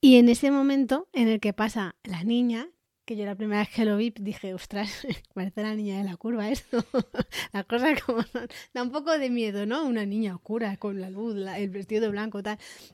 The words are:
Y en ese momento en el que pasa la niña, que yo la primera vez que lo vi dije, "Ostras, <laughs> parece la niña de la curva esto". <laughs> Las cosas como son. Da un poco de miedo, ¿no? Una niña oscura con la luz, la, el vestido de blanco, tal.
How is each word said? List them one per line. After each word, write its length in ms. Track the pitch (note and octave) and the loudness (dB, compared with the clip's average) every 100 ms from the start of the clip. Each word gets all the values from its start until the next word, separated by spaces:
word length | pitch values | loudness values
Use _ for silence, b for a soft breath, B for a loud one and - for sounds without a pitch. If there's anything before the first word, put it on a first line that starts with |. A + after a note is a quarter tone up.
Y 140 | C#4 B3+ | 12 12
en 140 | A#3+ | 10
ese 200 | A#3+ C#4 | 8 4
momento 580 | C#4 C#4 C#4 B3 C4+ F#4 | 4 4 2 2 0 -2
en 160 | C#4 A3+ | 2 2
el 120 | A3 | 4
que 120 | G#3 | 0
pasa 420 | G3 A3 A3+ F#3 - | 0 -2 -2 -6 -8
la 200 | - F3 | -10 -6
niña, 440 | F#3+ A#3+ B3 A#3 D#4 _ _ _ | 0 0 0 -2 -8 _ _ _
que 120 | - A3 | -12 -8
yo 100 | G3+ | -6
la 80 | |
primera 260 | G3 G#3+ G#3 | -6 -2 -2
vez 80 | G#3 | -2
que 160 | - | 0
lo 140 | A3 G#3 | 2 2
vi 120 | A#3 A3+ | 0 -4
dije, 360 | G3+ - G3 | -8 -8 -8
"Ostras, 480 | F#3 - G3+ G3+ - | -10 -8 -8 -8 -8
<laughs> 320 | C#4 - - | -8 -8 -8
parece 280 | - F#3 G3 | -8 -8 -6
la 120 | G#3+ | -6
niña 240 | G#3+ G#3 F#3+ | -4 -4 -4
de 60 | |
la 120 | G3 F3 | -6 -6
curva 320 | A3+ A#3 G#3 | -6 -4 -2
esto". 340 | C4 - A#3+ - | -4 -2 -4 -2
<laughs> 600 | C4 - - - - - | -4 -4 -6 -6 -6 -8
Las 140 | G3+ F#3+ | -8 -4
cosas 340 | A#3 C4 C#4+ | 0 2 0
como 200 | - A#3 | -2 -2
son. 260 | A3 B3 B3 B B | -2 -6 -8 B B
Da 100 | B3 | -6
un 100 | B3 | -4
poco 260 | C#4+ D4 D#4 | -4 0 0
de 100 | C4 | 0
miedo, 380 | A#3+ A3 G3+ G#3 | 0 -2 -2 -2
¿no? 180 | C4 | -2
Una 220 | D4+ A#3 G3+ | 0 -2 -2
niña 280 | G#3 A3 F3+ | -2 -2 -4
oscura 420 | - A3 A3 G3 | -6 -4 -2 -4
con 240 | G#3 G3 | -6 -6
la 80 | F#3 | -8
luz, 240 | F#3+ A#3 | -8 -6
la, 240 | G3+ F#3+ G3 | -4 -6 -4
el 100 | G3+ | -6
vestido 320 | G3 F#3+ A3 | -6 -2 0
de 80 | A3 | 0
blanco, 340 | G3+ A3 G3+ | -2 -4 -6
tal. 140 | G#3 G#3 B B B | -6 -8 B B B